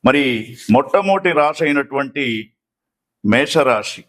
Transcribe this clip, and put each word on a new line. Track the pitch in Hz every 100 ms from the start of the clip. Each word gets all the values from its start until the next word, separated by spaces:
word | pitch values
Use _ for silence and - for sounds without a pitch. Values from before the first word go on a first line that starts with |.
మరి | 123 139 135 117 110 120 - 113
మొట్టమొదటి | 139 202 196 196 185 160
రాశి | 147 151 156
అయినటువంటి | 147 139 135 139 147 131 113 110 _ _ _ _ _ _ _
మేషరాశి | 101 117 143 160 135 110 104 -